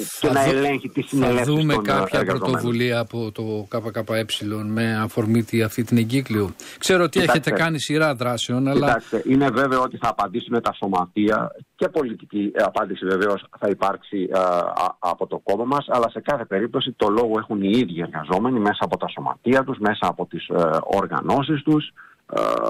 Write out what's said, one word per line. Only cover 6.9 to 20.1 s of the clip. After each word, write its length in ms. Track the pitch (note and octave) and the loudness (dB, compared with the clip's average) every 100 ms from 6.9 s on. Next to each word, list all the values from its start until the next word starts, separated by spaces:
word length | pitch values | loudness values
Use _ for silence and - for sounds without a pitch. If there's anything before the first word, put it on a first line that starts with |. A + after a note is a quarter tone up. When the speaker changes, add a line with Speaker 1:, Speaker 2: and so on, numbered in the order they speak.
| F#3 | 4
Speaker 2:
ότι 160 | E3+ F#3+ | 4 2
Speaker 1:
Κοιτάξτε, 200 | E3+ D#3+ D3 | 4 4 2
Speaker 2:
έχετε 140 | G2+ | 0
κάνει 160 | E3 D#3 | 0 -2
σειρά 360 | - D3+ D#3 B2 | 0 2 2 0
δράσεων, 520 | B2 A#2 - B2 C3+ | -2 -2 -2 0 2
αλλά 200 | C#3+ C#3+ | 2 2
Speaker 1:
κοιτάξτε, 360 | A2+ - A2+ A#2+ | 2 0 -2 2
είναι 240 | C3+ C#3 | 4 4
βέβαιο 320 | A2+ C#3 B2+ | 2 2 2
ότι 160 | B2+ - | 0 -2
θα 120 | A#2 | -2
απαντήσουμε 520 | A2 G2+ A2 - A#2+ | 0 -2 -4 -2 -2
τα 120 | G#2+ | -2
σωματεία 760 | - G2+ F#2 F2+ - G#2 A2 A2+ - - - | -2 -2 0 0 0 2 2 -2 -8 -14 -4
και 120 | F3+ | -2
πολιτική, 640 | E3 B2+ G#2+ - G#2 G2+ G2 | 0 -4 -6 -8 -4 -2 0
ε, 80 | |
απάντηση 420 | G2 G2+ G2 F#2 F#2 | 0 0 -4 -4 -2
βεβαίως 400 | F#2+ G#2 G2 - - | 0 2 0 -6 -4
θα 80 | G#2+ | -2
υπάρξει, 600 | G2 G2 F#2+ - G2+ F#2 | 0 0 -2 -6 -4 0
ε, 80 | F#2 | 2
α, 560 | F#2 F2 - - F2+ - | 2 2 0 0 -2 -2
από 280 | F2 E2+ F2+ | -4 -2 -4
το 100 | E2 | -6
κόμμα 280 | - G3 - | -2 -2 0
μας, 200 | C#3+ - | -2 0
αλλά 200 | B2 A2+ | 0 0
σε 120 | A2 | -2
κάθε 240 | B2 C#3+ A2 | -4 -4 -2
περίπτωση 480 | F#2+ A#2 C3 A#2+ A#2 | -2 -2 -2 -4 0
το 100 | G#2 | 2
λόγο 240 | G#2+ A#2+ A2 | 2 2 0
έχουν 240 | - G#2+ | -2 -2
οι 80 | G2 | 2
ίδιοι 320 | A#2 G#2 E2+ | 2 2 -2
εργαζόμενοι 580 | E2 D#2 D2+ F2+ B2 B2+ | -6 -6 -2 0 2 2
μέσα 200 | G#2 G2+ | 0 0
από 180 | G2 F2+ | -2 -2
τα 100 | E2+ | -4
σωματεία 560 | - C2+ - A#2 C3 | -6 -6 -4 2 2
τους, 140 | C3+ A2 | 2 0
μέσα 280 | G#2 G#2+ | -2 0
από 180 | F#2 | -2